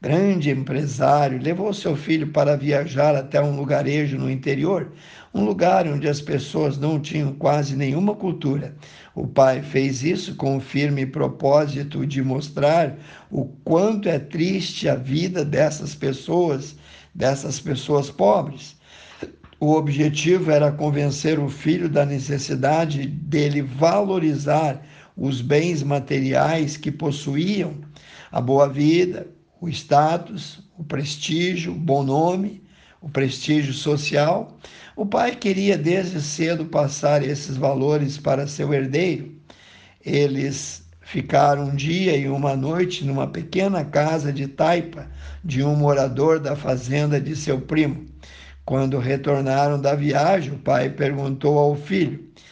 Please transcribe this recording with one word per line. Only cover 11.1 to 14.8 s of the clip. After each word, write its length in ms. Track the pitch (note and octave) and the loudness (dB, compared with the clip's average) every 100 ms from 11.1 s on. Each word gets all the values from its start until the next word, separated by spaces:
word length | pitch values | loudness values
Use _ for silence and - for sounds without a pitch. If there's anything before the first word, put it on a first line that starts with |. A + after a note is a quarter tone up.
| D3+ C3+ - C#3 C#3+ D3+ C#3 C#3+ C#3+ C3 | -2 -4 0 4 4 4 -4 -6 -4 -4
de 160 | C3+ | -2
mostrar 760 | C3 C3 - - D3 E3 D3 - - - - | -2 -2 -4 0 2 4 2 -2 -18 -20 -8
o 140 | - A#2+ - | -6 -6 -8
quanto 460 | - D#3+ G#3 G#3+ G3+ | 2 4 4 0 0
é 100 | D3 | -2
triste 680 | C#3+ D#3+ F3+ F#3+ E3 - | -4 -2 -2 -2 -4 -4